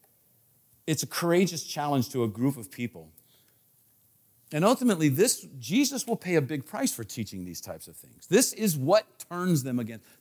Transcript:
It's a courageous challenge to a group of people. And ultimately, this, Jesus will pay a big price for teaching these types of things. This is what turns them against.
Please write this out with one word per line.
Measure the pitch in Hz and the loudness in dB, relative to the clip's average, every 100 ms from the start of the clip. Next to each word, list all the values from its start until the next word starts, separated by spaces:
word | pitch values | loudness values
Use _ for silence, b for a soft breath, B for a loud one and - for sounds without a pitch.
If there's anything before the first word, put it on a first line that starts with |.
| _ _ _ _ _ _ _ _ - | _ _ _ _ _ _ _ _ -4
It's | 156 | -2
a | 139 | -2
courageous | - 170 175 185 170 | -2 2 4 4 0
challenge | - - 147 139 117 | -8 -6 0 0 0
to | 131 | -2
a | 113 | -2
group | 101 131 127 | 0 -2 -2
of | 110 | -8
people. | - 120 87 80 80 b b b b _ _ _ _ _ _ _ _ _ | -8 -8 -8 -20 -20 b b b b _ _ _ _ _ _ _ _ _
And | 151 | 2
ultimately, | 190 254 247 180 156 | 4 4 2 4 4
this, | 135 214 - - 135 | 4 2 2 -8 -14
Jesus | 113 208 277 269 233 | -2 2 2 -2 -4
will | 226 | -4
pay | 175 170 | 0 0
a | |
big | 131 151 - | 2 -4 -6
price | - 139 | -4 -2
for | - | -2
teaching | 107 - 107 98 | -8 -8 -8 -8
these | 90 82 | -10 -12
types | - 82 - | -12 -14 -16
of | 80 | -20
things. | - - - | -20 -20 2
This | 190 262 | 4 4
is | - 214 151 | 0 -2 0
what | 131 208 - - - | 2 2 2 -10 -12
turns | 175 185 160 | -4 2 2
them | 131 123 | 0 -4
against. | 113 113 b b | -6 -10 b b